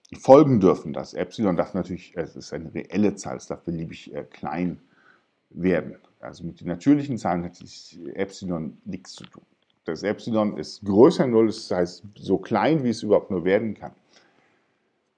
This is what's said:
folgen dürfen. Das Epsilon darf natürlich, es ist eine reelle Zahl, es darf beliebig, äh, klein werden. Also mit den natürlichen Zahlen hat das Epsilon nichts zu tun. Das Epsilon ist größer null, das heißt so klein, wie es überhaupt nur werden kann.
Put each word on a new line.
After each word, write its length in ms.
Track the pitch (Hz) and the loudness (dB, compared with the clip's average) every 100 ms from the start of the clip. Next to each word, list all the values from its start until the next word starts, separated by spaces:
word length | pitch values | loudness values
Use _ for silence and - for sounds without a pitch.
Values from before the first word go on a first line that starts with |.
| _ - | _ -6
folgen 400 | - 135 147 117 | 8 8 10 6
dürfen. 340 | 90 76 80 | 4 2 -4
Das 180 | 71 76 | -10 -8
Epsilon 440 | 78 92 - 101 87 | -6 -8 -2 -2 0
darf 180 | - | -2
natürlich, 420 | 95 85 87 - 87 | -4 -6 -10 -12 -10
es 180 | 78 | -10
ist 200 | 65 - | -12 -12
eine 180 | 73 78 | -12 -10
reelle 420 | - - 98 104 | -12 -6 0 0
Zahl, 220 | - 71 64 | 0 -10 -12
es 100 | - | -10
darf 140 | - | -12
beliebig, 540 | - 82 80 - - | -8 -8 -10 -12 -14
äh, 100 | 73 | -12
klein 560 | - - 71 80 90 76 _ _ _ _ _ _ _ | -14 -12 -10 -4 -4 -6 _ _ _ _ _ _ _
werden. 460 | 80 90 82 67 - _ _ | -4 0 0 -2 -16 _ _
Also 240 | 58 - | -18 -14
mit 160 | 85 - | -14 -12
den 80 | 87 | -10
natürlichen 500 | 87 143 143 135 113 | -2 2 2 2 -4
Zahlen 260 | 92 87 | -2 -2
hat 160 | 87 - | -4 -12
das 360 | - - - - 76 | -20 -20 -20 -16 -14
Epsilon 640 | - 95 - 92 85 78 - | -6 -8 -6 -6 -6 -6 -12
nichts 280 | 104 95 - | -14 -14 -14
zu 120 | - | -20
tun. 180 | - - _ _ _ _ | -20 -20 _ _ _ _
Das 180 | - 78 | -10 -4
Epsilon 540 | 101 104 127 110 104 - | -4 -4 -2 0 0 -2
ist 280 | 76 - | -10 -10
größer 420 | 101 98 151 175 135 | 0 8 8 8 2
null, 200 | 113 113 | 4 2
das 240 | - - | 0 -4
heißt 320 | 92 90 - 101 - | -2 -2 -4 -20 -14
so 220 | 127 95 | -2 -2
klein, 440 | - 110 170 160 | 0 0 2 0
wie 80 | 123 | 0
es 120 | 110 | -2
überhaupt 280 | 107 101 - | 2 2 2
nur 140 | 92 | -4
werden 300 | 87 104 113 | 2 0 0
kann. 180 | - 69 _ _ _ _ _ _ _ _ _ _ _ _ | -8 -14 _ _ _ _ _ _ _ _ _ _ _ _